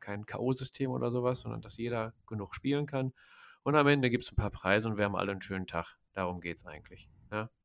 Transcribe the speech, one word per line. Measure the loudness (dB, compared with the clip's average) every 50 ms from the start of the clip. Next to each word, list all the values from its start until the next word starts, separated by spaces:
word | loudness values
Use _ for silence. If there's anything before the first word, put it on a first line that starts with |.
kein | -10 -8 -8 -8 -8
K-O-System | -8 -6 -2 0 0 0 0 -2 -8 -4 -4 -2 -2
oder | 0 0 0 0 0
sowas, | 2 2 0 0 0
sondern | -4 -6 -8 -8
dass | -8 -12 -10
jeder | -6 -4 -4 -2 -2 -4 -4 -8 _ _
genug | -10 -8 -8 -6 -8 -10
spielen | -6 -2 0 0 0 -2
kann. | -2 -2 -2 -2 -2 -4 _ -18 -20 -20 -20 -20 -20 -20 _ _
Und | 4 6
am | 6 8
Ende | 8 6 6 6 4
gibt's | 2 2 0 0 0
ein |
paar | 0 0 0
Preise | -2 -2 2 4 4 4 4 2
und | 2
wir | 2 2
haben | 2 2
alle | 0 0 0
einen | -2 -4 -4
schönen | -4 -4 -4 -4 -2
Tag. | -4 -4 -4 -6 -10 _ _ _ _
Darum | -4 -2 -2 -2 -4
geht's | -6 -8 -8 -8 -12
eigentlich, | -16 -16 -16 -16 -18 -20 -20 -20 -20 -20 -20 -14 -8
ne? | -6 -6 -6 -6 -10 _ _